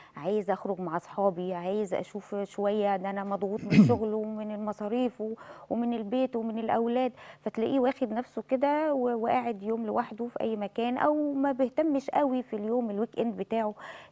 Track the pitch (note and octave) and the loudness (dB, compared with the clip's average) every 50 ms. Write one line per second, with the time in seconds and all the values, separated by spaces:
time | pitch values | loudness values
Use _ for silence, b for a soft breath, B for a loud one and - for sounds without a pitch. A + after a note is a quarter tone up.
0 | B B B D3+ D3 F3+ G#3 G#3+ F#3+ F#3 F#3+ F#3+ - G3 F#3+ E3+ F#3 E3 D#3+ F3 | B B B -8 -4 -2 0 0 0 0 -2 -2 -2 -4 -4 -4 -4 -2 -4 -4
1 | - - - G3+ G3 G3+ F3 F3 F3+ F#3 F#3 F3 F3 F#3 G3+ G#3+ G#3+ F3+ - - | -4 -4 -2 0 2 2 2 0 -2 -4 -4 -4 -2 -2 0 0 0 0 -2 -2
2 | F#3 - - G#3 - - G#3 G3+ G3+ - - - G3+ G3+ G#3 G#3+ G3+ G3+ G3 F#3+ | -2 -4 -8 -12 -10 -6 -6 -6 -6 -4 -4 -2 0 2 2 2 2 2 2 0
3 | F#3 G3 G3 G3 G3 G3+ G3 F#3+ G3+ F#3+ G#3 A#3 C4 - - - G3 C#3+ A#3+ G3+ | 0 -2 -4 -4 -4 -2 -2 -2 -2 -2 -2 -4 -2 4 8 8 8 8 8 4
4 | A3 G#3+ G#3 A3 G#3+ A3 A3 G#3+ G#3+ G#3+ G#3+ G#3 G#3+ G#3+ G3+ - G#3+ G#3 A3+ B3 | 2 0 -2 -2 -2 -4 -6 -6 -6 -6 -6 -6 -6 -6 -6 -4 -4 -2 0 0
5 | B3+ A#3+ - - G#3+ A3 A3+ - B B B B B B G3 A3+ A#3+ A#3+ A#3+ A#3 | 0 0 -2 -4 -6 -6 -8 -8 B B B B B B -2 -2 0 0 -2 -2
6 | A3 G3+ A#3 B3+ C4 B3+ B3+ A#3 A3+ A3+ A3 A3+ A3+ - - A3+ A#3 A#3 A#3+ B3+ | -4 -2 0 0 0 0 0 -2 -4 -4 -4 -4 -2 0 2 2 2 2 2 2
7 | C4 B3 B3 - B B B B B G#3+ - A3+ A3 - - C4+ B3 C4 C4+ - | 0 0 -2 -6 B B B B B -6 -2 -2 0 2 2 4 4 2 2 0
8 | C4 G#3 G#3+ A3+ B3+ - - A#3 G#3+ - C4 B3+ C#4 C#4+ D4 D4+ D#4 D#4 C#4+ C4+ | -2 -2 -2 -4 -6 -6 -8 -10 -4 -2 0 2 2 2 2 2 2 2 2 2
9 | B3 B3 A#3+ A3+ A3 A#3 - B3+ A#3+ A#3+ A3+ F#3+ G3 G#3+ A3+ A3+ A3+ G#3+ G#3 A3+ | 2 0 0 0 2 2 2 2 0 -2 -4 -4 -4 -4 -2 -2 -2 0 0 0
10 | A#3+ - A3 G#3 A#3+ A#3+ - - - A3+ A3 G#3 G3+ G3+ - - A#3 A#3+ B3 - | 0 -2 -4 -8 -6 -6 -4 -4 -2 -2 -2 -2 -4 -4 -2 -2 -2 0 2 2
11 | - D4+ D4+ D4+ D4 D4 C#4+ C4+ C4+ C#4+ C4+ B3 C4+ A#3+ - - D#4 D#4+ C#4+ C4+ | 4 4 4 4 2 0 0 2 2 2 2 2 0 0 2 2 2 2 2 0
12 | C4+ - - - D4 C4+ B3+ B3+ B3 - A3+ G#3 G#3 A3 A#3 B3+ A#3+ A3 G#3 G3 | 0 0 2 2 2 2 2 0 -2 -4 -6 -4 -2 0 0 0 0 0 -2 -2
13 | A3+ - - - A3+ A#3+ G3+ F#3 G3+ - A3+ A3+ A3 G#3+ G#3 - B B B B | -2 -2 -2 -2 -2 -2 -2 -4 -4 -2 -2 -2 -2 -2 -4 -8 B B B B
14 | B B | B B